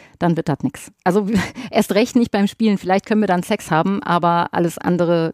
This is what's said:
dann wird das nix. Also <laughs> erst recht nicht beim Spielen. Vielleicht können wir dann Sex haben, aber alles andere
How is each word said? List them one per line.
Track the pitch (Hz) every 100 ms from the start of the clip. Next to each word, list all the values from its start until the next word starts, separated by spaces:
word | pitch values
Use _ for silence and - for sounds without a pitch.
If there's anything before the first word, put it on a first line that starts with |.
| - -
dann | 175 165
wird | -
das | 139
nix. | 127 - - -
Also | 185 190 196 208 -
<laughs> | - 240
erst | - -
recht | 196 247 240
nicht | 233
beim | 208 202
Spielen. | - 220 202
Vielleicht | 180 196 -
können | 214
wir | 202
dann | 180
Sex | 175 208 -
haben, | 160 175 202
aber | - 175 170 170 170
alles | - 170 -
andere | - 175 170 170 165